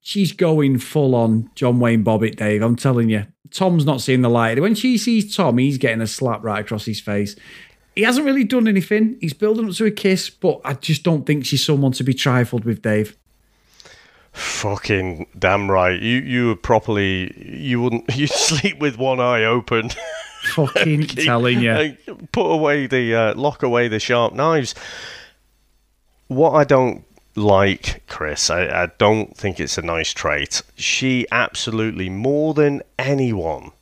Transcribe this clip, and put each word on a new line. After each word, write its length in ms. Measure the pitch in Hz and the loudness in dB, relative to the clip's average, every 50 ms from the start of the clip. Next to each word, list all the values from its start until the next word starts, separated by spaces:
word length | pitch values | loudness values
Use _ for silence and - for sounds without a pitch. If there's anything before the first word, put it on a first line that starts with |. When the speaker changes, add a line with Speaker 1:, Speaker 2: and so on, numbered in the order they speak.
Speaker 1:
She's 320 | _ - - 202 196 156 | _ -6 0 0 0 0
going 460 | - - 185 165 160 156 147 139 135 123 | 0 0 2 2 4 4 4 4 2 2
full 360 | - - - 156 143 131 127 | -2 -2 0 2 2 4 4
on 360 | 120 117 113 110 110 113 - _ | 4 4 2 2 0 0 -4 _
John 260 | - 135 123 123 123 | -2 0 2 2 4
Wayne 240 | 120 117 117 113 104 | 4 4 4 4 4
Bobbitt, 320 | 117 110 107 113 110 - | 2 2 2 2 0 -2
Dave. 260 | - 110 107 104 104 | -2 0 0 2 2
I'm 140 | 110 117 120 | 2 2 0
telling 320 | 117 - 139 127 120 117 113 | 2 2 2 2 4 2 2
you, 180 | 110 104 104 - _ _ _ - | 2 0 -2 -6 _ _ _ -16
Tom's 360 | - - 190 185 175 165 143 | -4 0 0 2 4 4 2
not 160 | 151 147 123 | 2 0 -2
seeing 180 | - - 131 127 | 0 0 2 4
the 100 | 127 120 | 4 4
light. 300 | 120 117 113 113 113 131 | 4 4 2 2 2 2
When 140 | 156 208 226 | 2 2 0
she 240 | 202 - 254 254 220 | 2 2 2 2 2
sees 360 | - 247 233 220 202 208 - | 2 2 2 2 0 0 0
Tom, 220 | - 185 139 117 123 | 0 2 2 4 4
he's 200 | 127 143 143 127 | 2 2 0 0
getting 240 | 127 123 113 113 | 0 0 0 0
a 40 | 113 | -2
slap 380 | 107 - - 135 123 110 104 107 | -4 -4 -4 -2 -2 -2 -2 -4
right 160 | 113 104 107 | -4 -4 -4
across 240 | 101 - 113 107 - | -4 -4 -6 -6 -6
his 160 | - 107 101 | -6 -8 -8
face. 360 | - - 104 101 104 101 - - - - - - - - _ _ _ _ _ | -6 -4 -2 -2 -2 -4 -6 -14 -20 -20 -20 -20 -20 -20 _ _ _ _ _
He 80 | - | 0
hasn't 240 | 208 226 247 262 302 | 0 2 2 0 0
really 180 | 277 269 277 254 | 0 0 0 0
done 220 | 196 262 254 226 | 0 2 2 2
anything. 500 | 220 208 196 175 - 214 214 214 220 240 - | 2 2 0 0 0 0 0 2 0 -2 -4
He's 140 | - 165 139 | -8 -8 -6
building 340 | _ 208 214 220 226 226 214 | _ -2 0 0 0 -2 -6
up 60 | 175 | -4
to 100 | - 220 | 0 -2
a 60 | 214 | -2
kiss, 380 | 208 208 - 196 190 180 - - | -2 0 0 0 0 0 -2 -8
but 320 | _ _ - 180 147 - - | _ _ -2 -2 -2 0 -4
I 100 | 131 131 | -8 -8
just 300 | 123 - - 156 - - | -6 -2 -2 -2 0 2
don't 200 | 180 165 151 131 | 0 0 0 0
think 220 | - 151 147 127 | 0 -2 -2 0
she's 180 | - 147 135 - | -2 -2 -2 0
someone 280 | - 151 139 139 135 | 0 2 2 2 0
to 100 | 127 - | 0 0
be 100 | 135 135 | -2 -2
trifled 520 | 127 - - 147 127 123 120 - - 120 107 | -2 0 0 2 2 2 2 0 -2 -4 -2
with, 180 | 120 110 - | -2 -4 -2
Dave. 340 | - 113 107 107 107 104 - _ _ _ _ _ _ _ _ _ _ _ _ _ - - - - _ _ _ _ _ _ | -2 -2 0 0 -2 -4 -8 _ _ _ _ _ _ _ _ _ _ _ _ _ -20 -20 -20 -20 _ _ _ _ _ _
Speaker 2:
Fucking 960 | _ - - - - - - 104 101 - - - 107 98 92 92 87 76 85 _ _ 92 | _ -10 -8 -8 -6 -4 -2 -2 -4 -4 0 0 0 0 0 -2 -6 -8 -10 _ _ 0
damn 320 | 95 92 95 101 101 98 | 2 2 2 2 2 2
right. 300 | 98 95 90 90 92 90 | 2 4 4 2 0 0
You, 180 | - 113 120 127 | -2 -2 -2 -2
you 280 | 143 139 123 123 123 117 | -2 -2 -2 0 0 0
were 80 | 110 | -2
properly, 760 | - - - 120 107 - - 110 101 101 98 95 92 92 - - | -2 0 2 2 2 2 0 -2 0 0 0 0 -2 -4 -8 -10
you 440 | - - - - - 151 135 123 120 | -16 -16 -16 -12 -10 -4 -2 -2 0
wouldn't, 240 | 120 127 117 117 - - | 0 0 -2 -2 -4 -4
<laughs> 40 | 110 | -2
you'd 140 | 131 147 139 | -2 -2 -2
sleep 480 | - - - - 165 143 123 196 190 139 | 0 0 0 0 0 0 -2 -4 -4 -2
with 180 | 151 147 123 107 | -4 -4 -2 -2
one 220 | 131 131 131 127 | -2 -2 0 0
eye 240 | 123 123 123 113 110 | 0 0 2 2 2
open. 460 | 113 117 127 117 - 123 113 110 120 - | 2 0 0 -2 -2 -2 -2 -2 -4 -8
<laughs> 40 | - - - - - - - - - - - - | -10 -10 -12 -12 -12 -14 -16 -18 -8 -6 -4 0
Speaker 1:
Fucking 500 | - 151 131 - - 202 165 151 147 156 | 0 0 0 2 0 2 2 2 0 0
Speaker 2:
Keep, 180 | 139 135 127 156 | -2 -4 -2 0
Speaker 1:
telling 360 | 160 120 117 120 123 123 120 | 2 2 2 2 2 2 2
you. 100 | 120 117 | 2 2
Speaker 2:
and 640 | 113 - 151 156 131 _ _ - 107 - - - | 2 2 0 -2 -4 _ _ -18 -16 -16 -14 -6
put 180 | - 240 196 160 | -2 -2 0 2
away 360 | 165 160 156 147 143 147 139 | 2 2 2 2 2 0 0
the, 280 | 120 131 127 123 117 113 | 0 0 0 0 2 2
uh, 200 | 113 113 110 - | 2 2 2 0
lock 280 | - 135 143 131 - | 0 -2 -2 -2 0
away 260 | - 127 120 120 120 120 | -2 0 2 2 2 2
the 100 | 107 107 | 0 -2
sharp 360 | - - 123 120 117 110 - | 0 0 2 2 2 0 0
knives. 400 | 107 143 160 165 156 127 110 - - - - - - - - - - - - _ _ _ _ _ _ _ _ _ _ _ _ _ _ _ _ _ _ _ _ | 0 0 2 2 0 -2 -4 -8 -12 -16 -16 -16 -16 -16 -16 -18 -20 -20 -20 _ _ _ _ _ _ _ _ _ _ _ _ _ _ _ _ _ _ _ _
What 220 | 135 127 160 160 | 0 2 2 4
I 140 | 135 156 147 | 4 4 4
don't 400 | 127 143 131 127 123 95 - - _ _ _ _ _ _ | 6 4 4 4 2 0 -4 -12 _ _ _ _ _ _
like, 680 | 110 104 104 98 95 98 98 98 - - - - - _ - | 0 2 4 6 6 4 2 0 -2 -4 -8 -8 -8 _ -16
Chris, 420 | - - - 76 73 - - - | -10 -8 -6 -6 -4 -4 -2 -2
I, 320 | 82 87 90 71 69 87 | 0 -2 -2 -2 -2 -2
I 40 | 90 87 _ _ | -2 -4 _ _
don't 360 | 104 104 107 110 104 - - | 2 4 4 2 0 -6 -10
think 220 | - - 101 87 - | -6 -6 -6 -4 -4
it's 200 | 78 73 - - | -6 -6 -6 -6
a 40 | |
nice 300 | 80 85 85 82 80 - | -4 -4 -4 -4 -4 -4
trait. 500 | - - - 78 73 73 73 - - - - _ _ | -6 -4 -2 -2 -2 -2 -4 -4 -6 -8 -8 _ _
She 500 | - - - - - 131 131 127 127 113 - | -8 -4 -4 -2 -2 0 0 0 0 -2 0
absolutely, 800 | 104 120 120 - - - - - 110 110 110 110 - - 95 92 | 0 0 0 -2 -4 -8 -8 -6 -4 -2 -2 -4 -4 -6 -6 -6
more 420 | 95 98 113 131 143 147 151 156 151 | -6 -4 -2 -2 0 0 -2 -2 2
than 280 | 151 151 143 143 135 - _ _ - | 2 2 2 0 -2 -8 _ _ -6
anyone 720 | 127 135 143 139 131 123 110 98 82 82 76 65 - - _ _ | -2 -2 0 0 0 -2 -2 -2 -2 -4 -6 -6 -10 -18 _ _